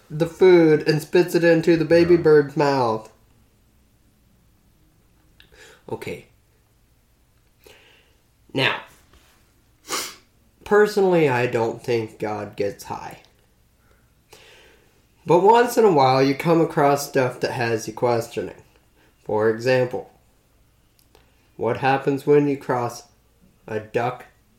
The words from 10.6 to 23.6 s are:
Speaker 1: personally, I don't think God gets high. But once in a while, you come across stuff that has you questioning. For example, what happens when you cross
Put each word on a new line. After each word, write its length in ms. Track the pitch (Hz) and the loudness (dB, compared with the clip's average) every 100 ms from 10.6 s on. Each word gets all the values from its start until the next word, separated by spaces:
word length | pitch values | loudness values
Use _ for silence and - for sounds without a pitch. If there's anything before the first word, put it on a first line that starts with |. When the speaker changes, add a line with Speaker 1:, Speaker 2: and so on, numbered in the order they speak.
Speaker 1:
personally, 640 | - 208 208 208 190 175 151 | -2 2 2 2 2 2 2
I 180 | 123 123 | 0 -2
don't 340 | 120 113 - | -2 -4 -6
think 360 | - 117 110 - | -4 -4 -4 -8
God 340 | 107 107 104 | -8 -8 -10
gets 300 | - 101 - | -8 -8 -8
high. 380 | - - - - _ _ _ _ _ _ _ _ _ _ _ - - - _ _ _ _ _ _ | -14 -14 -14 -20 _ _ _ _ _ _ _ _ _ _ _ -20 -20 -20 _ _ _ _ _ _
But 160 | - 170 | -2 2
once 340 | 190 233 240 247 | 4 4 2 2
in 80 | |
a 60 | 220 | 2
while, 300 | 151 131 131 | 4 2 2
you 120 | 139 135 | 0 0
come 240 | 165 165 | 0 0
across 480 | 156 - 143 139 - | 0 0 0 0 -2
stuff 320 | 139 123 - | -2 -2 -4
that 100 | 120 | -8
has 360 | - 117 110 110 | -6 -4 -4 -6
you 40 | |
questioning. 680 | 107 123 117 113 110 92 - _ _ _ _ _ _ | -4 -2 -2 -4 -10 -10 -14 _ _ _ _ _ _
For 260 | - 107 110 | -8 -2 -2
example, 600 | 110 123 127 123 98 - _ _ _ _ _ _ _ _ _ _ _ _ _ _ - | -2 -2 0 -2 -6 -14 _ _ _ _ _ _ _ _ _ _ _ _ _ _ -8
what 220 | 110 120 | -6 -4
happens 460 | 135 135 143 135 | -2 -2 -2 -4
when 220 | 147 147 143 | 2 2 2
you 100 | 139 | -2
cross 460 | - 127 120 - - _ _ _ _ _ | -4 -6 -6 -10 -18 _ _ _ _ _